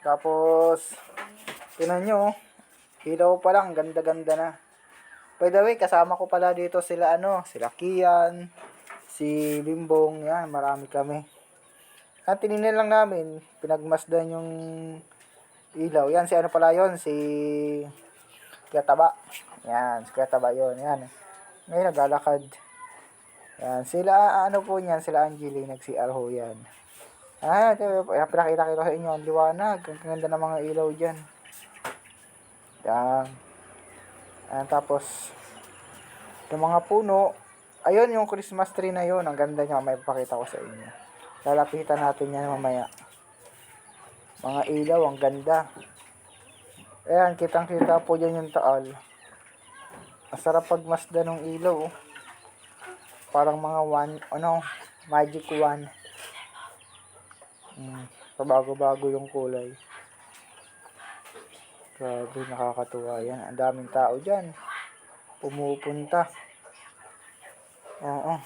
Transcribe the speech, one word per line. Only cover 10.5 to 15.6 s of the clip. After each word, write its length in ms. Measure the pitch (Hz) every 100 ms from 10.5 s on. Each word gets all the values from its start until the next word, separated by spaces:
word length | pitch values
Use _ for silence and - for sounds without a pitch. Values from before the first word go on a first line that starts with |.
| 143 139 139 139
kami. 320 | 143 143 147 151 _ _ _ _ _ _ - _ _
At 160 | - 196
tinignan 400 | 214 208 220 220
lang 80 | 214
namin, 560 | 214 208 185 160 156 - _
pinagmasdan 720 | 151 156 156 160 - 165 165
yung 180 | 165 165 165 160 160 160 160 - _ _ _ _ _